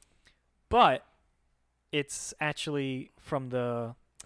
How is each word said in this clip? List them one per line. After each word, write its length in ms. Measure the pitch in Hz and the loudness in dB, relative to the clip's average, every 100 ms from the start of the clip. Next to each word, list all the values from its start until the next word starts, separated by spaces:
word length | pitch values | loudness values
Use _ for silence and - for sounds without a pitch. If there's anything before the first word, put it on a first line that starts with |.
| - _ _ _ _ _ - | -20 _ _ _ _ _ 2
But 380 | 233 190 127 - _ _ _ _ _ _ _ _ | 6 6 4 -4 _ _ _ _ _ _ _ _
it's 420 | 151 143 - - - | -4 -4 -6 -10 -6
actually 680 | 151 147 - 143 135 131 - _ | -4 -4 -4 -4 -4 -6 -10 _
from 300 | - 143 131 | -8 -6 -4
the 460 | 127 120 120 117 120 _ - | -2 -2 -4 -6 -10 _ -20